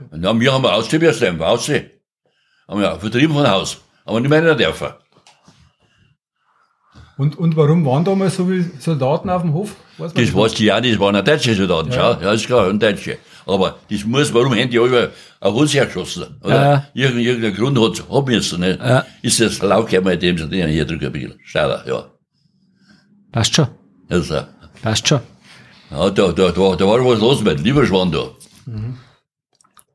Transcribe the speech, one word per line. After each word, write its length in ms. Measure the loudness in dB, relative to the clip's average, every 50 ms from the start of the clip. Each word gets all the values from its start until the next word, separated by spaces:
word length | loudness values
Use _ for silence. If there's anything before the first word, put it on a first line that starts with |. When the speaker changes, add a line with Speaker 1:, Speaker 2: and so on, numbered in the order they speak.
| -18 -18 -12 -6
Speaker 1:
Ja, 160 | -2 -2 0 2
wir 140 | 2 2 2
haben 120 | 2 2
ausziehen 360 | 2 2 0 0 0 0 2
müssen, 240 | 2 2 2 2 0 -2
einfach 200 | -2 0 0 0
ausziehen. 420 | 0 0 0 -2 -4 -4 -4 -8 _ _ _ _ _ _ _ _ _ _ _ _ _ _ _ -8
Haben 140 | -4 -2
wir 180 | -2 -2 -2 -4
vertrieben 340 | -6 -4 -2 0 0 2 2
von 160 | 2 2 2
Haus. 280 | 2 0 -2 -4 -8 -14 _ _ _ _ _
Aber 140 | -6 -4 -2
nicht 100 | 0 2
mehr 100 | 2 2
in 60 | 4
der 100 | 2 2
Dörfer. 440 | 2 0 -2 -2 -4 -8 -10 -12 -14 _ _ _ _ _ _ _ _ _ _ _ _ _ _ _ _ _ _ _ _ _ _ _ _ _ _ _ _ _ _ _ _ _ _ _ _ _ _ _ -20 -20 -16 _ -4
Speaker 2:
Und, 200 | -2 -2 -2 -2
und 180 | -2 0 2
warum 300 | 2 4 4 4 2 2
waren 180 | 2 0 0 0
damals 320 | 0 0 0 0 0 0 -2
so 80 | -2
viele 260 | 0 0 -2 -2 -4 -6 -8
Soldaten 500 | -4 -4 -2 -2 0 -2 -2 -2 -2 -2
auf 140 | -2 -2 -2
dem 100 | -2 -2
Hof? 220 | -2 -4 -6 -10 -16 _ _ _ -14
Weiß 140 | -14 -6 -2
man 80 | 0 0
Speaker 1:
Das 100 | 0 2
Speaker 2:
das? 20 |
Speaker 1:
weiß 240 | 2 0 0 0 2
ich 140 | 2 2 2
auch 60 | 2
nicht, 120 | 2 0 0
das 40 | 2
waren 160 | 2 2 2
auch 80 | 2 2
deutsche 300 | 2 0 2 2 0 0
Soldaten, 380 | 2 2 0 0 0 -2 -2
Speaker 2:
Ja. 240 | -2 0 2 0 0 0
Speaker 1:
schau. 40 | 0
Ja, 100 | 0 0
ist 140 | 0 0 0
klar, 200 | 2 2 2 2
und 140 | 2 2
Deutsche. 380 | 2 0 0 -2 -6 -10 -10 -12 -14 -20 -20 -14 -6
Aber 320 | -2 -2 0 0 -2 -4 -6 -10 -8
das 120 | -8 -6 -4
muss, 280 | -2 0 0 0 2 2
warum 220 | 2 2 2 2
haben 140 | 0 0 0
die 100 | 2 2
alle 320 | 2 4 4 2 0 0 -4 -10 -20 -20 _ _
auf 140 | -4 -2 2
uns 200 | 2 2 2 2
hergeschossen, 640 | 0 0 0 -2 -6 -10 -10 -10 -12 -12 -14 -14 -8
oder? 220 | -4 0 2 2 4
Speaker 3:
Ja. 240 | 4 2 2 0 -4 -4
Speaker 1:
Irgend-, 240 | -2 -2 0 0 0
irgendein 340 | 0 0 0 0 -2 -2 -2
Grund 240 | -2 -2 0 2 2
hat's, 220 | 2 2 0 -2 -8 -4
haben 160 | -2 -2 0 2 0
müssen, 280 | 0 0 -2 -4 -2
ne? 180 | -2 -2 -2 -2
Speaker 3:
Ja. 240 | 0 0 0 0 0 -4 -8 -8
Speaker 1:
Ist 180 | -4 -2 0 2
das 200 | 2 0 0 0
Laufgeber, 480 | 0 0 2 2 2 2 0 0 2 2
mit 120 | 0 0 0
dem 140 | 0 0 -2
sie 80 | -4 -4 -4 -2 -2 0
hier 180 | 0 0 -2
drücken, 200 | -2 -4 -6 -6
ein 60 | -6
bisschen. 280 | -6 -8 -10 -12 -14 -18 _
Schade, 400 | -6 -2 -2 0 0 -2 -4 -6 -6
ja. 180 | -6 -6 -8 -10 _ _ _ _ _ _ _ _ _ _ _ _ _ _ _ _ _ _ _ _ _ _ _ _
Speaker 3:
Passt 220 | -4 -2 -2 0 0
schon. 140 | 0 0 0 -2 -8 _ _ _ _ _ -4
Speaker 1:
Also. 320 | -2 -2 -2 -2 -4 -6 -6 -8 -12 _ -20 -20 -16 -8
Speaker 3:
Passt 260 | -6 -4 -4 -2 0 0
schon. 120 | 0 -2 -2 -6 -16 _ _ -20 -20 -20 -20 -20 -20 -20 -20 -10
Speaker 1:
Ja, 180 | -4 -2 -2 0
da, 220 | 2 2 0 2
da, 180 | 2 2 2 2
da, 240 | 2 2 2 2 2
da 120 | 2 2 2
war 180 | 2 4 4
was 140 | 2 2 2
los 240 | 2 2 2 2 2
mit 160 | 0 0 0
dem 40 | 0
Lieberschwan 460 | 0 2 2 2 2 2 0 0 0
da. 120 | -2 -2 -4 -6 -10 -18 -20 -20 _ -20 -18
Speaker 2:
Mhm. 320 | -14 -12 -10 -10 -10 -12 -14 -18 _ _ _ _ _ _ _ _ _ _ _ _ _ _ _ _ _ _